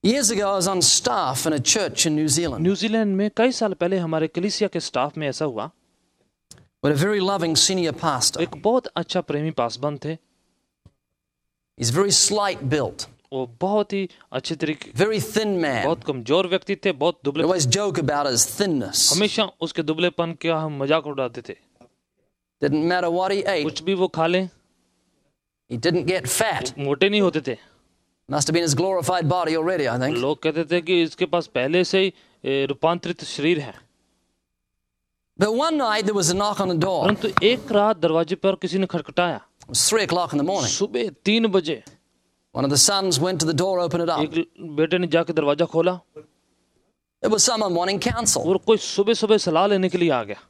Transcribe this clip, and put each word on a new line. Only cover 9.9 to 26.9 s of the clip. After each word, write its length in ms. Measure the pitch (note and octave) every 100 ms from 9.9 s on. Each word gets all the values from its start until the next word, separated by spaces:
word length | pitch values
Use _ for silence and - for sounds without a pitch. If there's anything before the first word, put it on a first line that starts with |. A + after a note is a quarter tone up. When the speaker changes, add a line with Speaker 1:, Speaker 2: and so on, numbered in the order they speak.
| C#3+
Speaker 2:
थे। 120 | D3 D#3+ _ _ _ _ _ _ _ _ _ _ _ _ _ _ _ -
Speaker 1:
He's 160 | A#2 C#3+
very 340 | G3+ - -
slight 420 | G#3 G3+ E3+ C3+
built. 360 | D3+ A#2 - - _ _
Speaker 2:
वो 240 | C3 B2 A#2
बहुत 320 | F#3 G#3 G3+
ही 160 | G3 F#3 - _
अच्छे 240 | C3 -
तरीके, 360 | D#3 D#3+ D3+ -
Speaker 1:
Very 280 | A#2 G#3 G#3+
thin 420 | B2+ G#3 G#3+ F#3
man. 240 | D3+ A#2+
Speaker 2:
बहुत 180 | C#3 D#3+
कमजोर 440 | - C3 A#2 E3 F#3
व्यक्ति 280 | F#3 -
थे, 160 | G3 G3
बहुत 240 | C#3 D#3+
Speaker 1:
We 100 | E3+
Speaker 2:
दुबले। 180 | C#3 C#3+
Speaker 1:
always 240 | E3 F3+ C3+
joke 280 | F#3+ G#3
about 300 | E3+ D3 D3
his 360 | C#3+ A#2+ - -
thinness. 560 | G3+ D3 F#2+ - - F3+
Speaker 2:
हमेशा 340 | G#3 - G3+ _
उसके 220 | E3 -
दुबलेपन 480 | D3+ D#3+ F3 E3+ E3
का 260 | E3 E3 D#3+
हम 220 | D#3 C#3+
मजाक 280 | C#3 D#3+ C#3+
उड़ाते 340 | C3+ B2+ B2
थे। 140 | A#2 - _ _ - _ _ _ _ _ _ _
Speaker 1:
Didn't 220 | C#3+ D3+
matter 260 | E3 F3+ F3 F3
what 120 | F#3+
he 160 | G3+ G3
ate. 160 | F3+
Speaker 2:
कुछ 200 | D3+ D3
भी 100 | E3
वो 140 | G3 F3+
खा 200 | E3 E3
लें, 220 | F3+ F#3 _ _ _ _ _ _ _ _ _ _ _ _
Speaker 1:
He 100 | A#2+
didn't 260 | E3 F3 C#3+
get 340 | F#3 C3 -
fat. 380 | A3 D#3+ B2+ D3
Speaker 2:
वो 40 |
मोटे 260 | C#3